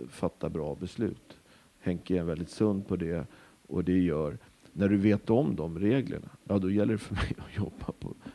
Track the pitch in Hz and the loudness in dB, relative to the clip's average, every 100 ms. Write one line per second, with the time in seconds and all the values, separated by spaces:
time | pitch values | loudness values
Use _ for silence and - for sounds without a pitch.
0 | 64 - 85 - 80 80 76 69 90 - | -14 -4 -4 -2 -4 -4 -4 -4 -6 -4
1 | 110 - - - _ - _ _ - 87 | -4 -4 -14 -20 _ -20 _ _ -2 -2
2 | - 90 85 80 85 - 107 98 98 90 | 0 0 2 -2 -4 2 2 2 0 -2
3 | 82 85 - - - - - 90 87 92 | -2 -4 -6 -12 -20 -20 -8 -2 2 4
4 | 87 76 76 - - - - - 98 101 | 4 2 -2 -4 -14 -20 -10 0 4 6
5 | 101 104 - 113 156 78 80 82 101 135 | 6 4 4 2 2 0 -4 -2 0 2
6 | 117 76 - - - 101 92 101 104 107 | 0 -6 -12 -12 0 2 2 2 2 0
7 | - 98 - - - - - - - - | -2 -4 -2 -4 -8 -6 -6 -6 -10 -8
8 | - - - | -10 -12 -16